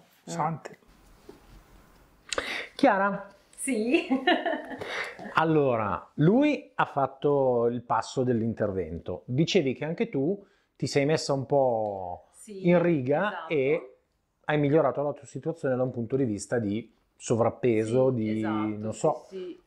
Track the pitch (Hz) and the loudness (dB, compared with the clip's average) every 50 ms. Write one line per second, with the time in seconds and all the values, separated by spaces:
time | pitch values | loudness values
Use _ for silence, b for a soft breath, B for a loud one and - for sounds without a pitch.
0 | - _ _ _ - 170 170 170 151 160 165 - - - - - _ _ - _ | -18 _ _ _ -16 -10 -6 -4 -4 -4 -4 -6 -10 -16 -20 -20 _ _ -20 _
1 | _ - - _ _ - - - _ - - - - _ - - - _ _ _ | _ -20 -20 _ _ -20 -20 -20 _ -20 -20 -20 -20 _ -20 -20 -20 _ _ _
2 | _ _ _ _ _ - - B B B B B B B B B - 254 202 190 | _ _ _ _ _ -12 -10 B B B B B B B B B 4 4 6 4
3 | 196 202 190 175 - - - _ _ _ _ - - 277 254 214 220 240 294 339 | 2 0 -2 -4 -8 -14 -20 _ _ _ _ -10 -6 -4 -2 -2 0 0 0 0
4 | - - 262 254 - 359 320 - - 339 311 - - - 277 - B B B B | 0 0 -2 0 2 2 2 2 0 -2 -4 -4 -6 -10 -12 -12 B B B B
5 | B B B B - - - 151 160 165 156 151 143 131 120 110 107 101 87 - | B B B B -10 -4 0 2 4 4 4 4 4 4 2 2 0 0 -2 -4
6 | - - - - 147 165 214 262 294 302 277 - - - _ - 156 - - 143 | -6 -6 -2 2 4 6 6 6 4 4 2 -2 -6 -6 _ -4 -2 -2 0 -2
7 | 135 131 - - - 147 143 139 135 127 123 120 117 120 123 123 117 - 120 110 | -2 -2 -2 -2 0 2 2 4 4 2 2 2 2 2 0 -2 -4 -2 -2 -2
8 | - - - 139 127 127 123 110 113 117 110 - 110 104 95 95 85 80 85 80 | -2 -2 -2 -2 0 0 2 0 0 -2 -2 -2 -2 -2 -2 -4 -4 -6 -6 -10
9 | - - 90 - - - 123 135 170 - - 190 147 131 113 - 147 156 170 - | -8 -8 -10 -10 -8 -4 0 0 0 2 2 0 0 0 -2 -4 -6 -6 -6 -6
10 | 233 226 - 139 135 160 202 202 b b b b b b b - 147 127 - 143 | -6 -4 -2 -2 -2 -2 -4 -6 b b b b b b b -8 -6 -2 0 0
11 | 139 143 160 - - - 139 139 127 - 147 139 135 127 117 110 107 104 101 95 | 2 2 0 0 -2 -2 -4 -4 -2 0 2 2 2 2 0 -2 -2 -4 -6 -8
12 | 92 87 87 - - _ _ - - 214 208 190 180 175 175 175 170 175 170 143 | -8 -10 -12 -14 -16 _ _ -20 -20 -18 -8 -2 2 4 4 4 4 2 2 0
13 | 127 127 143 156 190 208 190 175 160 165 170 143 131 135 156 170 - - - _ | 0 0 0 0 0 -2 -4 -8 -8 -4 -2 0 0 2 0 -2 -4 -8 -18 _
14 | _ _ _ _ _ _ _ _ _ - 151 151 147 143 143 160 143 131 120 139 | _ _ _ _ _ _ _ _ _ 0 0 2 4 4 4 4 4 4 2 0
15 | 143 147 139 - - - - 139 - 160 160 - - 135 127 123 127 131 - 120 | -2 -4 -4 -8 -12 -14 -12 -8 -6 -6 -6 -4 -2 -2 0 0 -2 -2 -2 -4
16 | 117 107 135 139 139 117 104 95 - - - 120 113 101 104 113 117 - _ _ | -4 -2 0 0 0 0 -2 -4 -4 -2 -2 -2 0 0 -2 -4 -6 -10 _ _
17 | _ _ _ - - - 131 110 117 117 - - - 127 113 107 110 110 117 131 | _ _ _ -8 -2 0 2 4 2 2 0 0 2 2 4 2 2 2 2 2
18 | 131 131 131 117 110 107 107 110 110 107 107 107 107 107 107 104 104 110 104 - | 4 2 2 0 0 -2 -2 -2 -2 -2 -2 -2 -2 -2 -4 -6 -6 -8 -4 0
19 | - 156 - - - - 190 190 185 180 - - _ | 0 0 0 -2 -6 -14 -14 -12 -12 -12 -14 -18 _